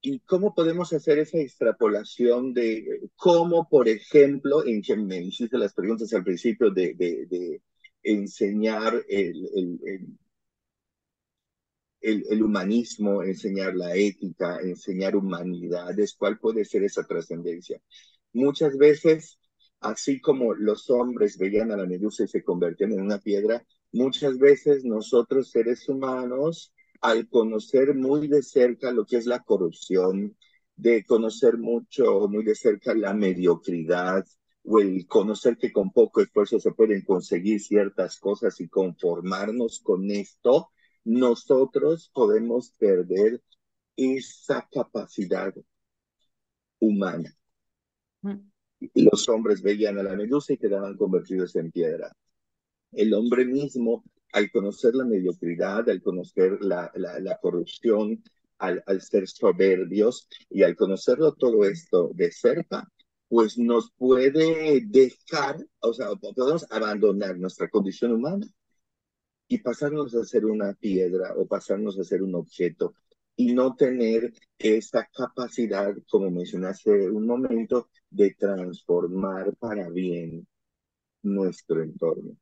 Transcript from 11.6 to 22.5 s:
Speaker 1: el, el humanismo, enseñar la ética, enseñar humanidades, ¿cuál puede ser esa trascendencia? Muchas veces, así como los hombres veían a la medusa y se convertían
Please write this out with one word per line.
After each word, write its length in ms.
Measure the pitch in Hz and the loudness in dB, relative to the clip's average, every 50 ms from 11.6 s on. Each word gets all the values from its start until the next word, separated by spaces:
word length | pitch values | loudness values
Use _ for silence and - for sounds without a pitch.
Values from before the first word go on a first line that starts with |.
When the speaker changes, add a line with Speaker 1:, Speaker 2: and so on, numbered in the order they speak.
| _ _ _ _ _ _ _ _ | _ _ _ _ _ _ _ _
Speaker 1:
el, 240 | - 113 110 101 - - | -2 -2 -2 -2 -2 -2
el 140 | 107 107 110 | 0 0 2
humanismo, 800 | 104 104 98 92 95 107 117 117 - - - 107 101 98 101 87 | 2 0 0 -2 0 0 0 -2 -2 -6 -6 -2 -2 -2 -2 -2
enseñar 520 | 95 95 - - 107 95 95 95 95 92 | -4 -6 -6 -6 -6 -4 -2 -4 -4 -4
la 200 | 92 90 87 87 | -4 -4 -2 0
ética, 640 | 95 101 104 95 _ - 95 82 _ 92 87 87 85 | 2 0 0 0 _ -10 -12 -6 _ -6 -6 -4 -6
enseñar 540 | - 92 87 - - - 95 92 95 95 101 | -6 -8 -8 -8 -8 -8 -6 -4 -2 0 0
humanidades, 1000 | 101 98 95 87 82 87 90 90 87 87 85 85 87 87 87 90 101 104 101 - _ | 0 -2 -2 -6 -6 -6 -8 -8 -8 -6 -6 -6 -6 -6 -8 -2 -2 -2 -2 -2 _
¿cuál 220 | - 101 107 107 | -4 -4 -4 -2
puede 260 | - 110 113 113 104 | -2 -2 -2 -2 -4
ser 180 | - - 104 98 | -2 -2 -2 -2
esa 220 | 101 - - 92 | 0 -2 -4 -6
trascendencia? 760 | - 87 85 82 - 85 85 85 87 85 85 - - - - _ _ _ - - _ _ _ _ _ _ | -4 -6 -8 -6 -8 -10 -8 -8 -8 -8 -8 -10 -14 -14 -14 _ _ _ -20 -20 _ _ _ _ _ _
Muchas 440 | 117 131 143 139 - 165 151 139 135 | 0 0 0 2 2 0 0 4 6
veces, 640 | 143 151 147 143 - 165 160 160 - - _ _ _ _ _ _ _ _ _ _ | 6 6 6 6 4 2 2 2 0 -16 _ _ _ _ _ _ _ _ _ _
así 400 | - - 113 - - - 139 131 | -6 -6 -6 -6 -4 -4 -4 -2
como 320 | - 156 143 135 123 113 101 | 0 0 0 2 2 -2 -2
los 360 | - 107 104 104 - - - | 0 0 -2 -2 -2 0 0
hombres 480 | 135 123 123 123 123 110 107 104 101 92 | 0 0 0 -2 0 0 0 -2 0 -2
veían 340 | 95 95 101 107 113 113 | -4 0 0 0 0 0
a 60 | 107 101 | -2 -4
la 80 | 95 | -4
medusa 380 | 90 90 90 101 107 101 - 110 | -4 -6 -4 -4 -6 -2 -4 -6
y 40 | 98 | -4
se 160 | - 98 - | -4 -6 -4
convertían 500 | - | -2